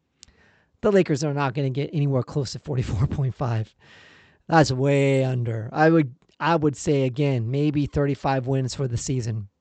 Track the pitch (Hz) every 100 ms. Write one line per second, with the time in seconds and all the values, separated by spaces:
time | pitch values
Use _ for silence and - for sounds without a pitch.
0 | _ _ - _ _ _ _ _ 220 196
1 | 170 143 151 143 139 117 139 127 147 160
2 | 143 131 - 151 127 - - 131 - 98
3 | 135 - 131 - 127 113 107 _ - -
4 | - - - _ - 160 147 127 139 139
5 | 139 135 131 127 117 110 110 151 156 165
6 | 139 123 _ - 147 170 151 131 - 143
7 | 131 123 143 127 113 139 151 147 139 147
8 | 143 139 143 135 123 135 127 - 135 117
9 | - 131 117 110 101 _